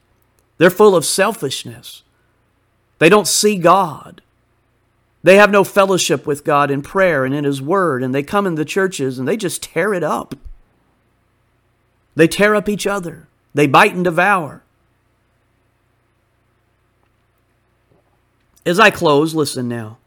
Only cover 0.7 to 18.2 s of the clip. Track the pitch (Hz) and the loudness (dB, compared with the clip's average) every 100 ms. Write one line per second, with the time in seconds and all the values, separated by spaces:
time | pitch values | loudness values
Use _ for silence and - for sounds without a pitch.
0.7 | 185 214 180 - - 202 214 135 - - | 6 4 4 0 -2 -2 -4 -8 -8 -12
1.7 | 113 - - _ _ _ _ _ _ _ | -18 -20 -20 _ _ _ _ _ _ _
2.7 | _ _ - 160 208 165 - 208 196 165 | _ _ 0 2 4 2 -2 0 2 2
3.7 | 190 175 131 - - _ _ _ _ _ | 2 0 -8 -18 -20 _ _ _ _ _
4.7 | _ _ _ _ _ 160 196 208 202 180 | _ _ _ _ _ 4 6 6 4 2
5.7 | 208 196 180 - 147 151 143 156 143 143 | 2 2 0 0 -2 -2 -4 0 0 0
6.7 | 139 135 190 190 147 131 147 143 139 135 | -2 -4 0 0 0 -2 -2 -4 -4 -2
7.7 | 196 175 123 127 135 139 208 196 156 - | -2 0 -2 -2 -4 -2 -2 -2 -4 -4
8.7 | 202 190 185 135 131 131 220 180 - - | -4 -4 -4 -6 -6 -6 -4 -6 -8 -8
9.7 | 160 196 185 151 110 - - - - _ | -4 -4 -2 -4 -6 -8 -16 -18 -20 _
10.7 | _ _ _ _ _ _ _ _ _ _ | _ _ _ _ _ _ _ _ _ _
11.7 | _ _ _ _ 139 165 180 208 208 202 | _ _ _ _ 0 0 2 2 2 -2
12.7 | 208 202 202 170 151 - _ _ 139 151 | -4 -4 -6 -8 -14 -20 _ _ 0 4
13.7 | 160 208 180 180 165 190 190 139 - _ | 4 4 2 -2 0 0 0 -4 -12 _
14.7 | _ _ _ _ _ _ _ _ _ _ | _ _ _ _ _ _ _ _ _ _
15.7 | _ _ _ _ _ _ _ _ _ _ | _ _ _ _ _ _ _ _ _ _
16.7 | _ _ _ _ _ _ _ _ _ _ | _ _ _ _ _ _ _ _ _ _
17.7 | _ _ _ _ _ | _ _ _ _ _